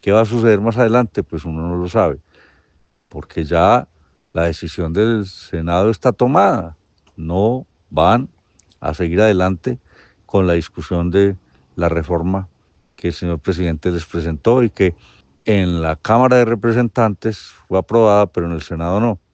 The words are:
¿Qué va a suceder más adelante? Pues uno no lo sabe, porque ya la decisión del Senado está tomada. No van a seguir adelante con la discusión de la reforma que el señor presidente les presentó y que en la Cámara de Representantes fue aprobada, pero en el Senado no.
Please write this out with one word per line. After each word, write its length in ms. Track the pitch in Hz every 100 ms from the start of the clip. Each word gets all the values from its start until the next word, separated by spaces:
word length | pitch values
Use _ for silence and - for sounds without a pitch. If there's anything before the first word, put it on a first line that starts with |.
¿Qué 80 | -
va 120 | 104
a 40 | 113
suceder 340 | 117 113 104
más 160 | 110 110
adelante? 460 | 117 120 120 -
Pues 220 | 87 82
uno 240 | 78 80 82
no 80 | 87
lo 120 | 90
sabe, 300 | 110 90 69 _ _ _ _ _ _ _ _ _
porque 360 | - - -
ya 420 | 78 82 90 120 175 _ _ _ _
la 100 | 82
decisión 500 | 85 82 85 - 82
del 340 | 82 113 110 95
Senado 640 | - - 85 82 87 104
está 220 | 110 131
tomada. 640 | 107 123 156 196 135 82 80 _ _ _ -
No 520 | 80 87 107 127 - _ _
van 400 | 73 85 117 135 _ _ _ _ _
a 120 | 73
seguir 260 | 82 87 87
adelante 580 | 110 95 92 92 - 127 _ _ _ _ _
con 220 | 101 92
la 60 |
discusión 580 | 87 82 - 82 87 87
de 240 | 90 98 95 _ _ _ -
la 120 | 85
reforma 600 | 82 80 87 85 95 95 _ _ _ _ _
que 120 | 87
el 60 |
señor 240 | 85 90 82
presidente 540 | - 85 90 78 90
les 120 | 85
presentó 600 | 82 87 80 78 - 127
y 60 | 117
que 260 | - 95 85 _ _ _ _
en 360 | - 104 90 85
la 140 | 80
Cámara 420 | 78 - 113 127 127
de 100 | 117
Representantes 920 | 113 117 113 120 - 113 98 - 107 - - _
fue 100 | 95
aprobada, 480 | 92 113 110 104 101
pero 220 | - 85
en 40 |
el 100 | 82
Senado 360 | - 85 85 95
no. 220 | 117 98 _